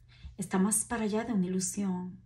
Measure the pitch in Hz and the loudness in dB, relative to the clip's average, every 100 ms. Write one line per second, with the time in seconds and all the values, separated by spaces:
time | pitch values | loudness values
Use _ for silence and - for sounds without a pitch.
0 | - - - - 190 185 196 208 - 233 | -18 -18 -16 -10 -2 4 4 2 0 -2
1 | 214 214 240 208 180 185 185 - 196 180 | 0 0 2 0 2 0 -2 -2 -2 -2
2 | 180 - | -4 -10